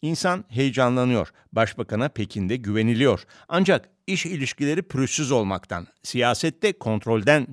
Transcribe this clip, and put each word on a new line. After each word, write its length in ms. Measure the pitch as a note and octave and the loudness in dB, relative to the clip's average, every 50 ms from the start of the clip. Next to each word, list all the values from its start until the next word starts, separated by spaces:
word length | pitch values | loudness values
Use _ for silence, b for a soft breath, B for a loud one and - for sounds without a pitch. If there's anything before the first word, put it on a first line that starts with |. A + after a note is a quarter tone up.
İnsan 440 | - D3+ E3 D3 - F#3 F3+ F#3 - _ | -2 -4 -4 -2 0 -2 -2 -2 -6 _
heyecanlanıyor. 800 | A#2 A2+ C3+ C#3 A#2 C3 C3 B2 B2 B2+ B2 B2 B2+ A2+ F2 - b b b b | -2 0 0 0 2 2 2 2 2 2 2 2 2 0 0 -2 b b b b
Başbakana 580 | - A2 A2+ A2 - - A#2 - - G#2+ A#2+ D3 | 0 0 0 0 0 -6 -8 -6 -4 -4 -4 -4
Pekin'de 460 | _ - G#2 G2 - G#2+ G2 F#2 A2+ | _ -6 -8 -6 -4 -4 -2 -2 -2
güveniliyor. 680 | C3 A#2+ G2+ G#2 A2 A2 A2+ A#2+ A2+ C#3 C3+ G#2+ - - B B B B B | -4 -4 -2 0 0 2 2 2 2 4 2 2 2 -2 B B B B B
Ancak 420 | E3+ E3+ G3 F#3+ F#3+ B2+ - _ _ _ _ - | 0 0 2 4 2 0 0 _ _ _ _ -6
iş 180 | F#3+ F3 - | -4 -4 -4
ilişkileri 560 | E3 F#3+ D#3+ C3+ A#2+ - - C#3+ C#3+ D3+ E3 | -4 -4 -4 -4 -6 -4 -2 -2 -2 0 -2
pürüzsüz 500 | F#3 _ - C3 C3+ B2 - - D3+ B2+ | -4 _ -2 -2 -2 0 0 -2 -2 2
olmaktan, 560 | C3+ B2 A2 G2 G2 F#2 - - G#2 F2+ E2+ - _ _ _ | 2 2 2 2 -2 -4 -6 -8 -10 -10 -10 -12 _ _ _
siyasette 720 | - - B2 A#2+ A#2+ A#2+ - - E3 D3+ _ - G#3 F#3 | -8 -2 0 2 2 2 2 -2 -4 -4 _ -2 -2 -2
kontrolden 760 | _ - A#2 A2 G#2 - A#2 A2+ A2+ G2 A2+ D3 D3+ C3 - | _ -4 -2 -2 -2 0 0 0 0 4 4 4 4 4 -2